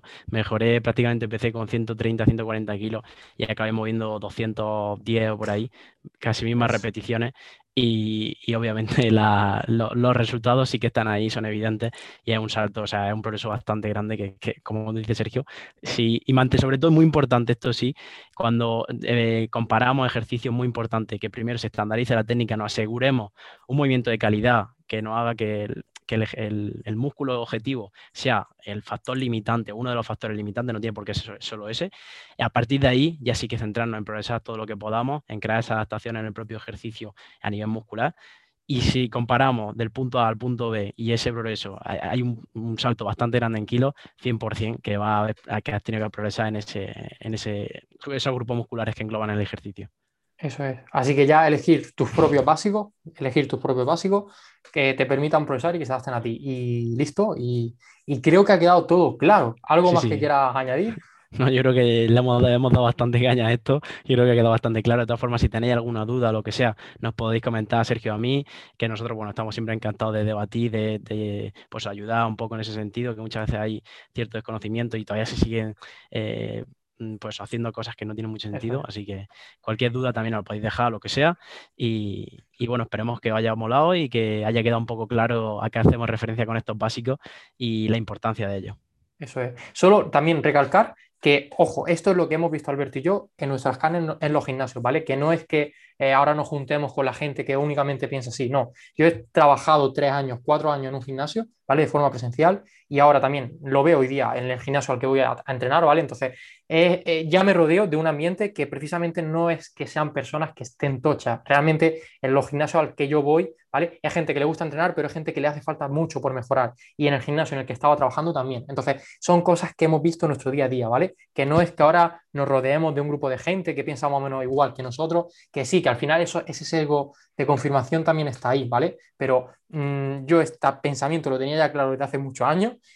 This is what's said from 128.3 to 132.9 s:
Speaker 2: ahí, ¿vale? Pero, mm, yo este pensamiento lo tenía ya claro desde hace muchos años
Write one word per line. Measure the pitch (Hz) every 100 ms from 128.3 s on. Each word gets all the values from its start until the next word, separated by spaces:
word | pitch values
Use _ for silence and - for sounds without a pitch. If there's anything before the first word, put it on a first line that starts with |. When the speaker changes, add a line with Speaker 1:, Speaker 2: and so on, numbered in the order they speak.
| 117 -
Speaker 2:
ahí, | 143 120
¿vale? | 120 170 - _ -
Pero, | 131 127 127 _ _
mm, | 156 143 139 139 139 135
yo | 165
este | 160 - 139 139
pensamiento | 143 131 139 160 143
lo | 131
tenía | 135 156
ya | 147
claro | 143 135
desde | 135 135
hace | 139
muchos | 135 - 127
años | 170 220 - _